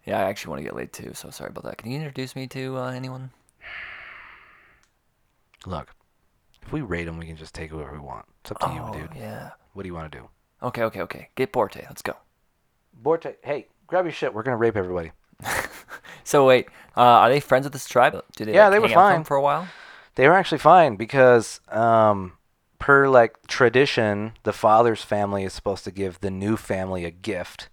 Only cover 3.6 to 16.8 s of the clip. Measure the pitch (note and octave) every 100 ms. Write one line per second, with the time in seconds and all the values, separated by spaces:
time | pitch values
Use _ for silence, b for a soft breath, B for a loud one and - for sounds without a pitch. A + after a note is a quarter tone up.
3.6 | B B B B B B B B B B
4.6 | B B B _ _ _ _ _ _ _
5.6 | - E2+ C2 _ _ _ _ _ _ _
6.6 | - D3 A#2+ E2+ E2 E2 E2 D#2+ D#2 -
7.6 | D#2 D#2 C#2 D2 C#2+ - - _ - -
8.6 | - B2+ A#2 G2 D2+ - A2 G#2+ - -
9.6 | _ F#2+ F#2 E2+ D#2 C#2 - _ _ _
10.6 | B2 A#2+ A2+ G2+ F2 - - - C3 C3
11.6 | G#2 - - - - - _ _ _ _
12.6 | _ _ _ _ A#2 E3 D3+ - - C#3+
13.6 | - _ _ F3 F3 - D3 G#2 A2 A#2+
14.6 | A#2 G#2+ F2+ F2+ E2 _ _ _ B B
15.6 | B B B B B B - D3 C3 B2+
16.6 | - b